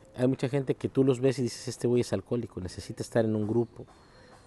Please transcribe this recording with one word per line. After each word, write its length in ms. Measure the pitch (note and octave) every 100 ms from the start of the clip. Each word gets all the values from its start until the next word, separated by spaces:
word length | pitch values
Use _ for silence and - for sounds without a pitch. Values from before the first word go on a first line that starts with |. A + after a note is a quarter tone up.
| - -
Hay 120 | B2+
mucha 220 | C3+ C3+
gente 260 | C#3 C3+ -
que 140 | -
tú 140 | -
los 160 | C3+ B2
ves 180 | C3+ B2
y 40 |
dices, 240 | A#2+ - -
"Este 200 | - A#2+
güey 140 | B2
es 100 | A#2
alcohólico, 460 | G2+ - A#2+ A2+ -
necesita 440 | F2+ - - A#2
estar 200 | A#2 A#2+ A2+
en 100 | G#2+
un 120 | G#2
grupo". 380 | A#2 A#2 - A2+ - - - - -